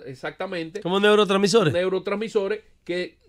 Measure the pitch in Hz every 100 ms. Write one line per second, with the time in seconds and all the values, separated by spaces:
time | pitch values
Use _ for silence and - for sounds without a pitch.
0 | 127 131 156 - 190 180 160 160 170 190
1 | 208 208 196 196 202 220 165 170 185 185
2 | 190 202 226 214 196 208 - _ - 175
3 | 175 _